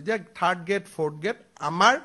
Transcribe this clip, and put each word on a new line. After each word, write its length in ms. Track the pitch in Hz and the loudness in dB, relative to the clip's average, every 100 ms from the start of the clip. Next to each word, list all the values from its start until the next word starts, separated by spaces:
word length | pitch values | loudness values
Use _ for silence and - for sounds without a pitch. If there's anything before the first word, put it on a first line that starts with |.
| 156 | -6
যে 80 | 220 165 - | -6 -6 -2
থাৰ্ড 220 | 175 180 165 | -2 -2 -2
গ্ৰেড, 180 | 202 196 - | -4 -4 -4
ফ'ৰ্থ 200 | 151 151 | -4 -4
গ্ৰেড 160 | 185 233 _ - 147 | -8 -8 _ -8 -4
আমাৰ 240 | 165 208 277 | 4 4 4